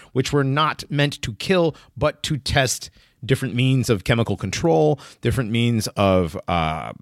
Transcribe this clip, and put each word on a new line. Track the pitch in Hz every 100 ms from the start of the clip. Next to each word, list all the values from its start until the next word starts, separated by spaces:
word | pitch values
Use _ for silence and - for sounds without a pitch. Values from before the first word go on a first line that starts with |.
| -
which | 127 135
were | 147
not | 135 139 156 - -
meant | 143 147 -
to | - 104
kill, | - 190 165 - - -
but | 151 -
to | - 147
test | - 151 127 - - _ _ _ 107
different | 131 131 120
means | 131 131 117
of | 107
chemical | - 117 113 101
control, | 95 - 165 160 156 147 - -
different | 120 113 113
means | 117 120 117 107
of, | - 98 92 85 95 -
uh, | 87 80 78 55 -